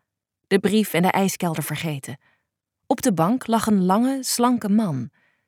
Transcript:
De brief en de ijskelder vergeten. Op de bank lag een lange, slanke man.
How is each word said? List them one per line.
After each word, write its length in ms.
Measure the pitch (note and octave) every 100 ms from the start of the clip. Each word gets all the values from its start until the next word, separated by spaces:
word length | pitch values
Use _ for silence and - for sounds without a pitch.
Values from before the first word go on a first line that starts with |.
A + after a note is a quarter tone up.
| _ _ _ _ _
De 120 | G3
brief 340 | F#3+ G#3+ G3+
en 100 | D#3+
de 80 | F3+
ijskelder 520 | - G3 - F3 D#3+
vergeten. 560 | D3 D3 E3+ C#3+ - B2+ _ _ _ _ _ _ _
Op 160 | C4
de 100 | C4+
bank 340 | E3+ D#3+ B3+ -
lag 200 | A3 G#3+
een 180 | G3+
lange, 340 | F3+ G3 B3+ C4+
slanke 480 | B3+ - A#3+ B3 G#3+
man. 420 | G#3 G#3+ C3+ A#2 - _ _